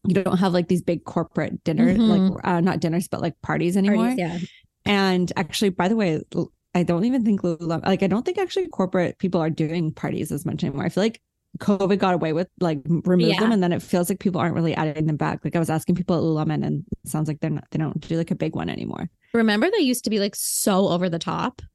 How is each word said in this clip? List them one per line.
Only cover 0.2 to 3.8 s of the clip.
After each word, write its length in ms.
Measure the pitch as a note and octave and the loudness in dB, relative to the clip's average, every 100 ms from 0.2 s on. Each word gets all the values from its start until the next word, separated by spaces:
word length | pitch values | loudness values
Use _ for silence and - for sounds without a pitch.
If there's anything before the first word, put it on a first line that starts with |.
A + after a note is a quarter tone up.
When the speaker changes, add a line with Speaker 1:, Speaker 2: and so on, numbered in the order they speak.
| F#3 F3+ | 2 2
Speaker 1:
have, 160 | F#3+ | 2
like, 160 | F3+ E3+ | 2 2
these 120 | F3 | 0
big 200 | - E3+ | 0 -4
corporate 580 | - - E3 - D3+ - - | -2 -4 -2 -4 -4 -4 -2
dinner, 300 | D#3+ A#3+ G3 | 2 4 4
Speaker 2:
Mm-hmm. 340 | A3 G3+ F#3+ | 4 4 2
Speaker 1:
like, 160 | F3+ - | 0 -2
uh, 160 | F3 | 2
not 180 | E3+ D#3+ | 2 2
dinners, 300 | E3 E3+ - | 0 0 -2
but, 100 | - | -4
like, 180 | E3 - | -4 -6
parties 340 | - D#3 E3+ | -4 0 0
anymore. 220 | G3 | 2